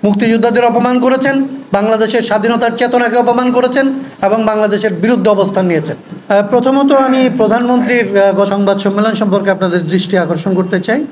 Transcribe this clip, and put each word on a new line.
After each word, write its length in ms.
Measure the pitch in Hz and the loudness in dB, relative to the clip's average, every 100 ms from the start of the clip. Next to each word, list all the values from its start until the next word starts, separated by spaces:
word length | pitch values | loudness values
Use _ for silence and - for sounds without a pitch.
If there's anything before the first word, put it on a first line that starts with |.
মুক্তিযোদ্ধাদের 600 | 208 202 226 226 233 226 | 2 2 2 2 2 2
অপমান 360 | 240 226 247 247 | 2 2 0 2
করেছেন, 440 | 247 262 269 269 269 - - | 2 0 0 0 -2 -6 -4
বাংলাদেশের 500 | 196 214 220 220 233 | -2 0 0 0 0
স্বাধীনতার 480 | 226 214 220 233 240 233 | 0 -2 0 0 0 0
চেতনাকে 400 | 240 247 240 233 | 0 0 0 0
অপমান 360 | 240 240 247 | 2 0 0
করেছেন 480 | 247 254 254 269 269 - - | 0 0 0 0 -2 -10 -4
এবং 220 | 196 220 | -2 0
বাংলাদেশের 500 | 214 214 214 208 214 | 0 0 0 0 -2
বিরুদ্ধে 360 | 175 202 247 190 | -2 0 0 2
অবস্থান 360 | 202 196 196 185 | 2 0 0 0
নিয়েছেন। 300 | 165 151 - - - - | 0 -2 -8 -12 -18 -2
আহ, 180 | 202 202 | 0 2
প্রথমত 460 | 247 254 277 277 | 0 2 2 2
আমি 380 | 277 262 262 254 254 | 2 2 2 0 2
প্রধানমন্ত্রীর, 880 | 214 226 240 247 - 240 202 202 | 0 0 0 0 0 0 0 2
আহ, 220 | 196 190 | 2 2
সংবাদ 340 | 196 196 202 196 | 0 0 0 0
সম্মেলন 360 | 202 202 214 | 0 0 -2
সম্পর্কে 360 | 220 208 196 196 | 0 0 0 0
আপনাদের 380 | 190 185 175 165 | -2 0 -2 0
দৃষ্টি 300 | 180 180 190 | -2 0 -2
আকর্ষণ 360 | 165 160 196 | -2 -4 -2
করতে 260 | 185 180 180 | -2 -2 -4
চাই। 240 | 180 240 294 | -2 -4 -4